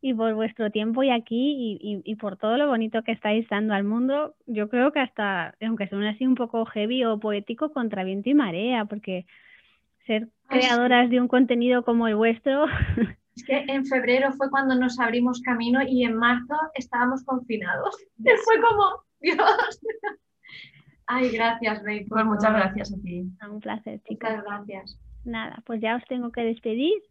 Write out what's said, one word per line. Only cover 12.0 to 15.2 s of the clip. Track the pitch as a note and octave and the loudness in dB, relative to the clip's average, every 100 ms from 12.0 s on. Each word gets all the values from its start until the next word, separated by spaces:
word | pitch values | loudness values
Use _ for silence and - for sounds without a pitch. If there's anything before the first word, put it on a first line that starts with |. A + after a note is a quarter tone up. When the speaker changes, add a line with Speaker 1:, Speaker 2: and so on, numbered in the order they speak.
| A3+ | 2
Speaker 1:
el | |
vuestro | G#3+ A3+ A3+ - C4+ D4+ | 2 2 2 0 2 2
<laughs> | - - - A#3 - _ | 0 0 0 0 -4 _
Speaker 2:
Es | - | -20
que | - C#4 C#4 | -2 -2 0
en | C4+ C4+ | -2 0
febrero | C4 A#3+ B3+ C#4 | 0 2 2 2
fue | C4+ C4+ | 0 -2
cuando | C4+ C4+ B3+ | 0 2 2
nos | B3+ A#3+ | 0 0
abrimos | A#3 A#3+ | 0 2